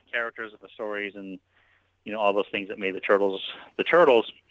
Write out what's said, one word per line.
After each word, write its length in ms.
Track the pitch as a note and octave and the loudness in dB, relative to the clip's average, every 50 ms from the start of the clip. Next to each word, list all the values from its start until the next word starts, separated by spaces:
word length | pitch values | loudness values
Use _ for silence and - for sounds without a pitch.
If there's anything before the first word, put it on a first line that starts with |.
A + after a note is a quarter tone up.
| _ | _
the 80 | _ - | _ -6
characters 400 | A#2+ A#2 A#2 - - A2+ G#2+ G#2+ | -4 -4 -4 -8 -10 -12 -14 -14
and 80 | G#2 | _
the 120 | G2 F#2 - | -20 -20 -14
stories 420 | - A2+ G#2+ G#2 G#2 G#2 G2+ F#2+ | -10 -8 -8 -6 -6 -6 -8 -10
and, 240 | G2+ G2 F#2+ F#2+ F#2 _ _ _ _ _ _ _ _ _ _ _ _ _ | -12 -12 -12 -14 -14 _ _ _ _ _ _ _ _ _ _ _ _ _
you 80 | A2 G#2 | -10 -4
know, 80 | A2 | 0
all 120 | G#2+ G2+ G2+ | 0 2 2
those 140 | G#2 F#2+ - - | 2 -2 -2 -4
things 160 | G#2 G2 F#2 | -6 -6 -8
that 100 | G#2+ G#2+ | -8 -6
made 160 | G2 F#2+ F#2 | -6 -6 -6
the 60 | F#2 | -6
Turtles, 420 | - - G#2 F#2+ G2 G2 F#2+ F#2+ - - - - - - _ | 0 2 2 4 4 0 -2 -4 -8 -10 -12 -14 -18 -12 _
the 60 | - G2 | -4 -2
Turtles. 480 | - D#3 F3 F3 C#3+ B2 A2+ - - - _ _ _ | 2 4 6 6 8 6 6 4 0 -8 _ _ _